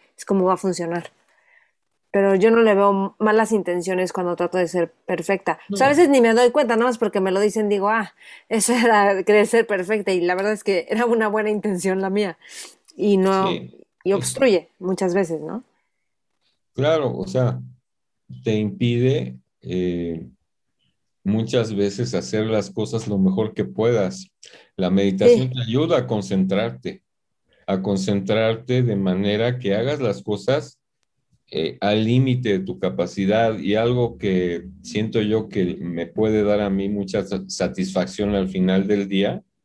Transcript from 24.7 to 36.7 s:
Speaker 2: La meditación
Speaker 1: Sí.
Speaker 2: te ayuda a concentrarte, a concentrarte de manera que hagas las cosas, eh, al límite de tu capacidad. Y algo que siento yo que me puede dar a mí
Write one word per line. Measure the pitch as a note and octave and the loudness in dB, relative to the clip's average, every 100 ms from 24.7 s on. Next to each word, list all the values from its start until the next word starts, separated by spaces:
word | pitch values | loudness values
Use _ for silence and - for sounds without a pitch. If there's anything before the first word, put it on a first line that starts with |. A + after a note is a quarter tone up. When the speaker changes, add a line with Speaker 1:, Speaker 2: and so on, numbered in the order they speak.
| - | -4
Speaker 2:
La | F#2 | 0
meditación | F#2+ G2 F#2+ G#2+ F3 B2+ | 2 2 4 6 6 4
Speaker 1:
Sí. | |
Speaker 2:
te | B2+ | -4
ayuda | A2+ A#2+ E3 D#3+ | -2 0 2 0
a | B2+ | 0
concentrarte, | A2 F#2+ G2 F#2+ G2 A#2 B2+ F2 - _ _ _ _ _ _ - | -4 -2 0 2 0 -2 -6 -12 -12 _ _ _ _ _ _ -4
a | G2 | -2
concentrarte | G2 G2 F#2+ G2+ G2 G#2+ A2 A2+ A#2+ B2+ | 0 -2 0 -2 0 0 0 -2 -2 0
de | B2 G2+ | 2 0
manera | F#2+ F#2 G2+ G#2+ A#2 B2+ | 0 0 0 0 0 -2
que | G2+ G2 | -2 -2
hagas | B2 D3 | -2 -2
las | A#2+ G2 | -2 -4
cosas, | G#2 G#2 - C#3 - _ _ _ _ _ _ _ _ | -6 -6 -2 -2 -2 _ _ _ _ _ _ _ _
eh, | D2+ D#2+ - | -4 -4 -2
al | G2+ G#2+ | 0 2
límite | A2 B2 C3 B2 A#2+ | 2 2 2 0 0
de | G2 F#2+ | -2 -2
tu | F#2 | -4
capacidad. | F#2 F#2+ F2+ - G2 G#2+ A2+ G#2+ | -4 -2 -4 -2 0 2 2 0
Y | D#2+ G#2 | -2 0
algo | A#2 B2 A#2+ - | 2 0 -2 -2
que | G#2 F#2 F2+ E2+ F2 - | -2 0 0 -4 -10 -18
siento | - G#2 G#2+ A#2 | -8 -4 -2 -2
yo | G#2+ A2 G#2+ | 0 -2 -2
que | G#2+ F2+ D#2+ | -2 -2 -4
me | F2 E2 E2+ | -8 -6 -6
puede | - A2 A2 | -2 0 2
dar | G#2 G#2 | 2 0
a | |
mí | G2+ | 0